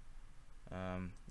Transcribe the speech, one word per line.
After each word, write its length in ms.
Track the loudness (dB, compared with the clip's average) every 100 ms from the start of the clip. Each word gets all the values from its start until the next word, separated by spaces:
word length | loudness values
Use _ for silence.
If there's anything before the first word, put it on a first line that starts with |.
| -4 -4 -4 -6 -6 -6 -2
Um, 420 | 2 4 4 2 0 -2